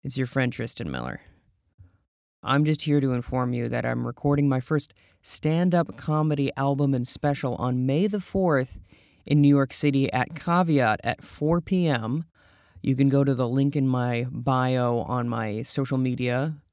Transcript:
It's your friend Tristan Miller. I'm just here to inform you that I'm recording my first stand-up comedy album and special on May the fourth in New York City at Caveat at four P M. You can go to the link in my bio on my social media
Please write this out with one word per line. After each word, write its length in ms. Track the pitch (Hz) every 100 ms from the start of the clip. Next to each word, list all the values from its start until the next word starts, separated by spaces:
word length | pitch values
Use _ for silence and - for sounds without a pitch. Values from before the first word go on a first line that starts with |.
It's 160 | 139 135
your 80 | 127
friend 260 | 135 127
Tristan 380 | 123 117 - 82
Miller. 300 | 64 60 - - _ _ _ _ _ - _ _ _ _ _
I'm 220 | - 139
just 180 | 151 156
here 160 | 151 147
to 120 | 135
inform 400 | 123 120 127 123
you 160 | 120 117
that 180 | 120 120
I'm 180 | 120
recording 440 | 120 120 143 143 143
my 100 | 131
first 340 | 127 156 - _ _ _
stand-up 760 | - - 156 165 180 170 165 -
comedy 540 | - 151 156 147 135 -
album 360 | 139 139 143
and 140 | 135 117
special 480 | - 147 139 131
on 320 | 120 123 123 127
May 220 | 143 208
the 100 | 208
fourth 640 | - 196 185 139 131 - - - _ _
in 160 | - 147
New 60 | 143
York 260 | 143 135
City 400 | - 147 135 135
at 220 | 127 123
Caveat 640 | 165 - 175 175 147 117 107
at 180 | - -
four 380 | - - 151 170
P 260 | 160 185 170
M. 380 | 127 110 143 165 _ _ _ _ -
You 140 | - 131
can 120 | 139
go 140 | 139
to 100 | 139 127
the 120 | 120
link 280 | 131 139 143
in 100 | 135
my 400 | 127 123 120 123
bio 720 | 123 123 131 127 127 123 120
on 260 | - 123 120
my 340 | 117 110 107
social 360 | 107 - 135 131
media 580 | 131 123 123 123 151 151 _